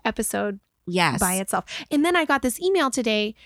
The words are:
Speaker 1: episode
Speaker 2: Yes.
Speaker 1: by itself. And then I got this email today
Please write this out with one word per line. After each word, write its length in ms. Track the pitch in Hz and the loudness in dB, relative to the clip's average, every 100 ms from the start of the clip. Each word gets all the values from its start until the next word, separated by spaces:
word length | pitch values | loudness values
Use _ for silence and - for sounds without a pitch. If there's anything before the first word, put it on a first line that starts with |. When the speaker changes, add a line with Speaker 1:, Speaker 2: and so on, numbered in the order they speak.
Speaker 1:
episode 560 | 226 214 220 202 208 202 _ _ - | -6 -4 -4 -2 -4 -6 _ _ -4
Speaker 2:
Yes. 340 | 180 170 190 | 2 2 4
Speaker 1:
by 140 | 190 190 | 0 0
itself. 280 | 190 190 - - - | -2 -4 -4 -12 -2
And 120 | 294 | 2
then 120 | 330 349 | 2 2
I 80 | 311 | 2
got 160 | 277 | 0
this 180 | 254 - | 0 0
email 300 | 359 381 269 | 0 2 2
today 440 | 262 233 214 208 - | 0 0 0 -2 -6